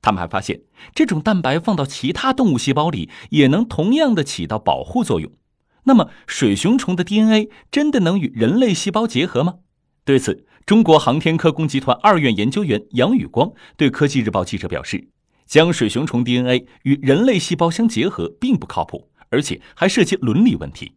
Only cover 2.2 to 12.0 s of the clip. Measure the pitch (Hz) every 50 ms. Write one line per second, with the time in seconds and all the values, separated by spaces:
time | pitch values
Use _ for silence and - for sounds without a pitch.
2.2 | - 269 262 269 254 202 135 117 - 143 135 151 151 170 143 98 80 - - -
3.2 | - - - 151 139 131 147 196 240 - - - 156 208 254 311 320 269 220 170
4.2 | 139 - - - 85 76 107 107 - - 69 65 65 - - 254 214 - 107 82
5.2 | 76 - _ _ _ _ _ _ _ _ _ _ _ 262 269 220 156 - - -
6.2 | _ - - - - 107 98 98 - 185 247 262 - - 185 175 175 175 202 214
7.2 | 220 220 220 214 214 214 - - _ _ - 285 294 302 285 254 185 165 190 202
8.2 | 147 - - 110 110 117 175 240 262 226 180 - - 202 175 214 233 226 - 123
9.2 | 156 190 - 120 147 180 180 - _ _ _ _ _ _ _ _ _ - 139 131
10.2 | - - - - _ _ _ _ _ - 202 226 220 - 156 151 - - 127 156
11.2 | - 160 160 160 - 165 143 - 160 135 - 135 - 135 123 -